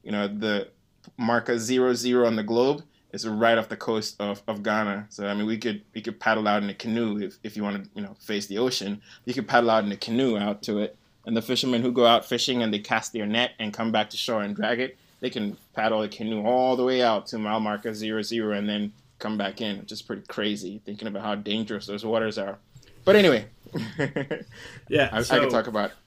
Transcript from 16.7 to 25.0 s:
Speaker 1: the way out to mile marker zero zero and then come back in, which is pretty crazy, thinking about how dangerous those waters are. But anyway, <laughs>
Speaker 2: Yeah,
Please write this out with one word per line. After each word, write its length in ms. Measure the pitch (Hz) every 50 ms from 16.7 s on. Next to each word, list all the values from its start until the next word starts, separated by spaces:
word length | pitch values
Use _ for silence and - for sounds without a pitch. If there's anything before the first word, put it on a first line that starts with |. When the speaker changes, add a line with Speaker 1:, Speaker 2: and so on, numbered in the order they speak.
| 127
Speaker 1:
the 80 | 123 123
way 180 | 127 131 127 123
out 240 | 117 110 98 -
to 100 | - -
mile 220 | 113 107 104 107 110
marker 340 | 110 107 104 104 - 117 107
zero 280 | 104 110 110 110 110 104
zero 340 | - 113 117 110 107 104
and 100 | 101 101 104
then 240 | 104 104 104 104 - - _ _ _ _
come 180 | - 107 107
back 220 | 104 98 98 98 -
in, 160 | 113 104 101 98
which 120 | - -
is 100 | 110 -
pretty 200 | - - 107 98 -
crazy, 540 | - - - 104 107 104 104 104 87 101 107 _
thinking 220 | - 107 101 110
about 140 | 110 101 98 107
how 120 | 107 104
dangerous 500 | 104 104 104 104 110 110 110 110 98 -
those 180 | 101 101 101 110
waters 320 | 110 113 113 110 110 101
are. 200 | 107 98 98 98 - _ _ _ - - - - - -
But 100 | 185 202
anyway, 300 | 214 196 165 131 107 101 - - _ _ - -
<laughs> 40 | - 226 214 - - 143 135 - 147 135 - 156 - - - - - - - - - -
Speaker 2:
Yeah, 220 | - - 151